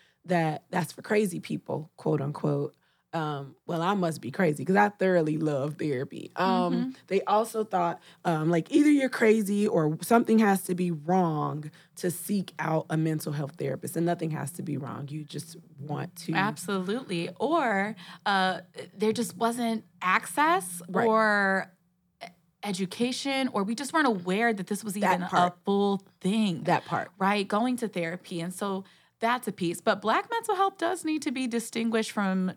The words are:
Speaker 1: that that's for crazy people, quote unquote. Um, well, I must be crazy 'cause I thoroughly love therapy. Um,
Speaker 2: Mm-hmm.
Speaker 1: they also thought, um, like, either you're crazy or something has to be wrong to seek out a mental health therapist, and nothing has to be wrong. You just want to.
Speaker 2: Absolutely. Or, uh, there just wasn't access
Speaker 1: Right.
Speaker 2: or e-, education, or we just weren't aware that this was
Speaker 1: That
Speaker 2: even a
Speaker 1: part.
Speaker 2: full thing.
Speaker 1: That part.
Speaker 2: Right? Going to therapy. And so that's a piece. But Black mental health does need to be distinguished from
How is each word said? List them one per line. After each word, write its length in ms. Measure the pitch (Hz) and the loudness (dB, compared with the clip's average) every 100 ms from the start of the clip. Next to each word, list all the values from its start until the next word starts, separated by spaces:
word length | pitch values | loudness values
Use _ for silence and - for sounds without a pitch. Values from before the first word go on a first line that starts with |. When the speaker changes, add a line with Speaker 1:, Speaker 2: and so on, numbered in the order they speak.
| _ _ | _ _
Speaker 1:
that 400 | - 175 160 151 - | -2 2 2 -2 -6
that's 220 | 185 156 | -4 -4
for 100 | - | -6
crazy 360 | - 214 214 175 | 0 2 2 -2
people, 500 | - - - 143 156 - | -6 -8 -4 -8 -8 -6
quote 240 | - 151 | -2 0
unquote. 520 | 139 147 151 143 143 - _ _ _ | -2 -2 -2 -2 -4 -8 _ _ _
Um, 440 | 165 156 143 139 - - | -6 -4 -6 -10 -14 -6
well, 160 | 165 | -2
I 100 | 170 | 0
must 300 | 202 170 143 | 0 0 -2
be 80 | 120 | -6
crazy 340 | 143 180 147 | 0 2 2
'cause 100 | 131 196 | 2 4
I 120 | 208 | 4
thoroughly 480 | - 190 180 156 156 | 2 2 4 2 0
love 380 | 156 143 139 | 0 0 -2
therapy. 560 | 151 156 131 139 - - - | -4 -4 -4 -4 -10 -10 -2
Um, 360 | 185 185 180 | 2 2 2
Speaker 2:
Mm-hmm. 180 | 175 262 262 - | 0 -2 -6 -2
Speaker 1:
they 120 | 190 | -2
also 380 | - 208 233 220 | 2 2 2 -2
thought, 380 | 214 185 170 - - - | -2 0 0 -2 -12 -8
um, 240 | - 160 156 | -2 0 2
like, 240 | 170 165 | 2 4
either 180 | 294 294 | 4 6
you're 200 | 285 262 | 6 4
crazy 560 | - 226 220 196 202 208 | 2 4 4 4 0 2
or 300 | 175 156 160 | 2 2 0
something 380 | - 233 233 220 | 4 4 6 4
has 240 | 214 190 | 6 4
to 120 | - | 0
be 160 | 180 180 | -2 -2
wrong 800 | 160 151 185 175 151 147 143 151 - _ - | -2 0 2 2 0 -2 -4 -10 -16 _ -6
to 140 | 185 | -6
seek 440 | 165 - 202 175 - | -6 -4 -4 -4 -4
out 280 | 156 160 - | 0 0 0
a 80 | 160 | 0
mental 360 | 160 156 156 | 0 -2 -4
health 220 | 147 139 - | -4 -6 -4
therapist, 400 | 139 135 - 160 | -6 -4 -6 -2
and 80 | 170 | 0
nothing 240 | 170 160 | 0 -2
has 200 | 151 139 | -4 -8
to 100 | - | -8
be 160 | - 135 | -6 -6
wrong. 300 | 135 113 139 | -6 -10 -10
You 140 | 151 | -10
just 320 | 147 147 - - - - | -10 -12 -12 -18 -20 -16
want 380 | 139 143 - - | -10 -8 -8 -12
to. 80 | - | -4
Speaker 2:
Absolutely. 960 | 170 202 147 175 196 185 233 262 175 170 175 | 0 0 -2 -4 -4 -2 -4 -4 -6 -6 -4
Or, 580 | 269 330 262 196 202 226 - - | 0 2 2 0 -2 -6 -16 -8
uh, 360 | - 196 185 180 - - - - | 0 2 2 0 -8 -16 -14 -2
there 160 | 214 | -2
just 240 | 220 226 - | 0 -2 0
wasn't 480 | 226 240 233 220 - - | -2 0 -2 -4 -6 -6
access 800 | 180 202 - - 302 359 359 - - | 0 0 0 2 4 4 0 -10 -4
Speaker 1:
Right. 180 | 185 226 | 0 4
Speaker 2:
or 640 | 220 214 208 196 190 - _ _ _ _ - | 4 4 4 4 2 -2 _ _ _ _ -20
e-, 40 | - _ _ _ | -20 _ _ _
education, 840 | 208 190 185 - 240 254 277 269 262 | -6 -4 -4 -2 -2 -2 -2 0 0
or 100 | 214 | 0
we 120 | 196 | -2
just 180 | 233 277 | -4 -2
weren't 140 | 320 277 | 2 2
aware 480 | 202 175 190 233 | 2 0 2 2
that 140 | 208 185 | 0 -4
this 140 | 202 | -6
was 120 | 214 | -6
Speaker 1:
That 160 | 196 202 180 | -2 2 2
Speaker 2:
even 60 | |
a 40 | 175 | 2
Speaker 1:
part. 300 | 180 180 - - | 4 2 2 0
Speaker 2:
full 360 | 202 202 196 - _ | 2 2 0 -4 _
thing. 400 | 185 220 214 160 | -2 2 0 0
Speaker 1:
That 240 | 156 160 - | 0 0 0
part. 240 | 139 - - | -4 -4 -2
Speaker 2:
Right? 280 | 190 208 196 | 0 0 0
Going 300 | 208 247 247 | 0 0 -2
to 120 | 214 | -4
therapy. 520 | 185 165 180 - 175 | -4 -4 -6 -8 -8
And 140 | 170 | -6
so 300 | 180 202 190 196 _ _ - | -6 -4 -4 -8 _ _ -4
that's 260 | 226 247 233 | 0 0 -2
a 60 | |
piece. 280 | - 170 170 | -4 -4 -2
But 220 | - 196 | 0 0
Black 260 | 208 294 427 | 2 0 0
mental 240 | 466 453 370 | -4 -2 0
health 220 | 392 392 | 0 0
does 260 | 330 359 | -4 -2
need 180 | 311 311 | -2 -2
to 80 | 302 | -2
be 160 | 254 262 | -2 -2
distinguished 640 | 233 226 233 226 226 214 | -2 -4 -2 0 0 0
from 400 | - 196 190 185 | 0 0 2 0